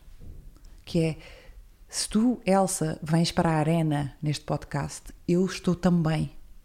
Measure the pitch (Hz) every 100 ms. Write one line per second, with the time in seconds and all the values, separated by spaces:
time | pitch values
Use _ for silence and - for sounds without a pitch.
0 | - - - - - - - - - 175
1 | 160 151 - - - - - - - -
2 | - 214 240 233 - 190 185 - 156 -
3 | 151 165 170 - 170 160 151 165 156 147
4 | 139 - 151 143 - 147 - 143 147 -
5 | - - - 175 185 - - 170 185 175
6 | 156 156 151 - - -